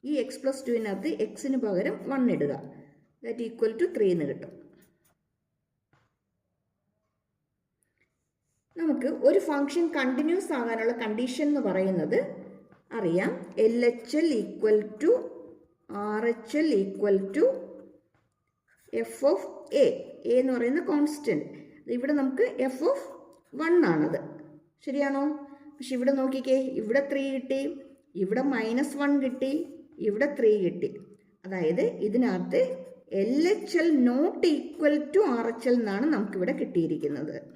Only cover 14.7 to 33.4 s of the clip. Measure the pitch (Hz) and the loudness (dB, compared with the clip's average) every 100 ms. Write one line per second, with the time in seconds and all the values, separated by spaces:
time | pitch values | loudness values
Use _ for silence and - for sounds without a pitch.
14.7 | 214 208 - 311 480 - - - - _ | 2 2 -2 2 2 2 -14 -18 -20 _
15.7 | _ _ 202 208 214 233 233 - 294 320 | _ _ -8 -4 -2 0 -2 -4 0 2
16.7 | 220 196 - 202 190 190 - 466 539 - | 2 0 -2 2 2 0 2 2 2 -8
17.7 | - - - _ _ _ _ _ _ _ | -18 -20 -20 _ _ _ _ _ _ _
18.7 | _ _ 226 226 - 269 381 - - - | _ _ -6 -6 0 2 2 -2 -14 -4
19.7 | - 226 - - - - 247 262 247 233 | 4 4 4 -8 -10 0 2 2 0 0
20.7 | 294 349 294 302 - - 160 - - - | 0 0 0 0 -2 -2 -2 -2 -14 -20
21.7 | - - 247 269 294 269 254 480 - 262 | -20 -8 -4 0 0 0 2 0 0 -4
22.7 | - 339 554 - - - - _ 262 320 | 0 0 0 -4 -18 -20 -20 _ -6 2
23.7 | 349 254 160 151 156 - - - - _ | 4 6 4 2 -2 -6 -16 -20 -20 _
24.7 | _ - 277 285 277 285 302 - - - | _ -8 -2 0 0 -2 -4 -10 -20 -20
25.7 | - 254 254 254 269 262 269 262 262 262 | -18 -6 -2 2 2 0 -2 2 2 2
26.7 | - 220 247 277 277 277 269 254 269 277 | -4 0 0 0 -2 -2 -4 -4 -4 -4
27.7 | - - - _ 180 190 233 277 277 220 | -8 -16 -20 _ -4 -2 0 0 0 0
28.7 | 240 294 277 285 285 262 254 262 302 - | 0 -2 -2 2 2 0 -2 -2 -2 -6
29.7 | - - - 220 202 277 294 226 214 180 | -12 -20 -6 -4 0 0 2 4 4 2
30.7 | 175 - - - - _ _ 190 190 160 | -2 -6 -8 -18 -20 _ _ -10 -2 0
31.7 | 175 440 - 208 220 240 185 180 - - | 2 0 0 -2 2 2 0 0 0 0
32.7 | - - - _ 196 214 277 | -2 -12 -20 _ -2 0 2